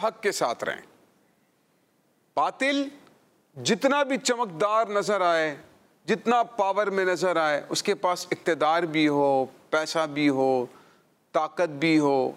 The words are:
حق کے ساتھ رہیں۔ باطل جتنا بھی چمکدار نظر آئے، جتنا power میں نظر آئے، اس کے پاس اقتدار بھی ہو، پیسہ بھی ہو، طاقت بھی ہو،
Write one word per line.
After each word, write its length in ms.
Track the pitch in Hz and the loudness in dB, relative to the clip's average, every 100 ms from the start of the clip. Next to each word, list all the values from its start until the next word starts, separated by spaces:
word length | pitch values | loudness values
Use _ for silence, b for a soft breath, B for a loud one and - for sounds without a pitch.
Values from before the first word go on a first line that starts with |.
حق 200 | 214 - | -2 -4
کے 80 | 202 | -4
ساتھ 320 | - 139 113 | -2 -2 -2
رہیں۔ 180 | - - - _ _ _ _ _ _ _ _ _ _ _ _ _ _ - | -6 -8 -12 _ _ _ _ _ _ _ _ _ _ _ _ _ _ -2
باطل 520 | 147 143 175 233 277 - - _ _ _ _ 139 | -2 0 -2 -2 -4 -10 -20 _ _ _ _ -8
جتنا 400 | 123 202 277 285 | -2 0 2 2
بھی 140 | 277 262 | 0 -2
چمکدار 680 | - 240 233 160 208 220 220 | -2 -2 -4 -2 0 0 0
نظر 340 | 202 180 202 | -2 0 0
آئے، 340 | 180 165 156 143 - _ _ _ 143 | 2 2 0 -4 -16 _ _ _ -4
جتنا 380 | 208 - 240 | -2 2 2
power 440 | 226 - 196 196 208 | 0 -2 -2 0 0
میں 180 | 190 185 | 0 0
نظر 300 | 175 180 165 | 0 0 2
آئے، 260 | 156 143 - | 2 0 -2
اس 140 | - | -6
کے 120 | - 185 | -2 -2
پاس 320 | 185 175 - | 0 -2 -4
اقتدار 520 | - - 156 156 165 | -6 -2 0 2 2
بھی 240 | 175 156 151 | 0 2 2
ہو، 380 | 143 143 135 131 - - | 4 2 2 -2 -8 -4
پیسہ 380 | 156 156 165 156 | -2 -2 -2 -2
بھی 160 | 143 147 | 0 0
ہو، 360 | 135 135 131 123 b b b b _ _ | 2 2 2 -2 b b b b _ _
طاقت 380 | 170 156 - 175 | -4 -4 -2 -4
بھی 300 | 143 165 156 | 0 2 4
ہو، 320 | 147 139 127 | 4 2 0